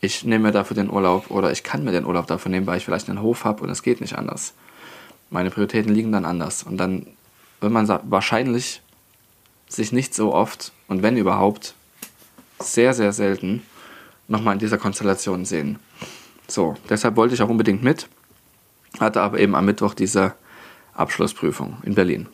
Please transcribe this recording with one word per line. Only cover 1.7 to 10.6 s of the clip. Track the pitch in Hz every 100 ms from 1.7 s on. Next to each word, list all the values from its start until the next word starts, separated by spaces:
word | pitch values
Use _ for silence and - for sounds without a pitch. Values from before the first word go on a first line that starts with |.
| 139 143
mir |
den | 90 73
Urlaub | 87 82
dafür | 82 -
nehmen, | 92 95
weil | 90
ich | -
vielleicht | 85 -
einen | 98
Hof | 107 120 113
habe | 107
und | -
es | 92
geht | - 120
nicht | - -
anders. | - - - - - - - - - - _
Meine | 87 90
Prioritäten | 90 101 113 107
liegen | 104 110
dann | 104 82
anders. | 87 82 -
Und | - 95
dann | 92 95 - - _ _ _ _
wird | 104
man | 113 107
sa-, | 92
wahrscheinlich | - 98 98 113 131 120 127 - _ _ _ _ _ _ _ _ _
sich | - 110
nicht | 123 131
so | - 107
oft | 76 110 -